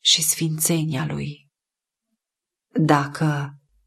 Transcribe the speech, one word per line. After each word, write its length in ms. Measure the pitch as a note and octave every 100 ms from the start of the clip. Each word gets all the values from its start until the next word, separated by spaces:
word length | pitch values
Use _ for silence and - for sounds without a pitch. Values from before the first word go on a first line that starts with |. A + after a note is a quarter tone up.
și 200 | - -
sfințenia 840 | D#3+ - E3 D#3 - E3 D#3 C3+ D3
lui. 440 | C#3+ C#3+ D3 _ _ _ _ _ _ _ _ _ _ _ _ _ -
Dacă 760 | D#3 D3 C#3+ - D#3 D3 C#3+ - _ _